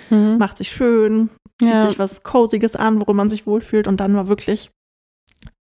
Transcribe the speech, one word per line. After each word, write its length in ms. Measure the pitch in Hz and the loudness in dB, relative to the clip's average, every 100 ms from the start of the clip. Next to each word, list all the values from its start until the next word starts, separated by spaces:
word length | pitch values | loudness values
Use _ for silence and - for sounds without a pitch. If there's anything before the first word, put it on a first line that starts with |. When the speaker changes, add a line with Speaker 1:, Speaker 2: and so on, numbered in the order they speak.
| - | 0
Speaker 1:
Mhm. 280 | 214 214 226 | 2 2 2
Speaker 2:
macht 180 | 196 - | 0 -4
sich 140 | 190 | -10
schön, 580 | - 240 233 214 220 226 - _ - | -2 2 2 2 2 -2 -4 _ -2
zieht 100 | 233 | 2
Speaker 1:
Ja. 160 | 220 214 | 4 2
Speaker 2:
sich 120 | 202 | 0
was 240 | 196 - | -4 -6
Coziges 520 | - 254 226 214 226 - | -2 0 2 0 -2 -2
an, 240 | 220 220 | 0 0
worin 160 | 208 202 | 0 0
man 120 | 208 | 0
sich 160 | 214 - | -2 -4
wohlfühlt 420 | 214 - 214 208 | -4 -2 -2 0
und 120 | 190 | -2
dann 140 | 202 | 0
mal 140 | 202 190 | 0 0
wirklich, 440 | 202 - 208 - _ _ _ _ _ _ _ - - | -2 -2 -6 -8 _ _ _ _ _ _ _ -20 -20